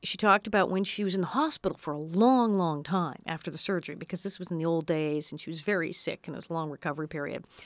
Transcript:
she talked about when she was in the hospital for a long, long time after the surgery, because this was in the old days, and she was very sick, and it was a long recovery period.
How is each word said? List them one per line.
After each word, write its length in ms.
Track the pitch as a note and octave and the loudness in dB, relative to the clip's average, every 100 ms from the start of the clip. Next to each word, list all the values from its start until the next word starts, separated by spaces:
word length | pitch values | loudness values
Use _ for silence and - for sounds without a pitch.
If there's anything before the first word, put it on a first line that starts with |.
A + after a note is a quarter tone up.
she 140 | - - | -6 0
talked 300 | G#3+ G3+ G#3 | 6 6 6
about 240 | G#3 F#3 | 2 4
when 120 | F#3+ | 2
she 200 | G3 - | 0 -2
was 100 | G3+ | -2
in 80 | F#3 | 0
the 60 | F3 | 0
hospital 500 | A#3 D#4 - F#3+ - | 0 0 0 -4 -4
for 160 | - | -6
a 60 | D3 | -6
long, 580 | D#3 E3+ A#3 C4 A#3 G3+ | -2 4 6 8 6 4
long 240 | F3 D3 | 2 0
time 400 | D3 F#3 E3 - - | 0 0 0 -4 -8
after 240 | D#3+ - | -6 -6
the 60 | D3+ | -8
surgery, 360 | - F#3+ D3+ D3 | -2 -4 -4 -10
because 280 | - F3 | -8 -8
this 160 | G3+ - | -6 -8
was 100 | F3+ | -6
in 80 | E3+ | -2
the 80 | D#3+ | 2
old 200 | E3 D#3+ | 2 2
days, 440 | D#3+ D3+ D3+ D3 | 0 2 0 -4
and 80 | D3 | -10
she 120 | - | -10
was 100 | D#3+ | -8
very 320 | D3+ G3+ D#3+ | -2 -2 -2
sick, 300 | - - - - | -4 -6 -6 -8
and 100 | D3 | -12
it 20 | |
was 100 | - | -6
a 40 | |
long 180 | E3 D#3 | -6 -6
recovery 360 | C#3+ E3 D3 D#3 | -6 -6 -6 -6
period. 380 | D#3+ C#3+ - - - | -6 -6 -8 -12 -20